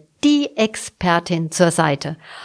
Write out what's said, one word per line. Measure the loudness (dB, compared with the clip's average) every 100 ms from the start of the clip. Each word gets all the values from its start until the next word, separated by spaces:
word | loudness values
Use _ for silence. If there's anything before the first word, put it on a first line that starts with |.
| _ _
die | 2 2 0 -2
Expertin | -2 -4 -14 -4 0 0 0 -4 -2
zur | 2 2
Seite. | 2 0 -2 -6 -10 -16 -18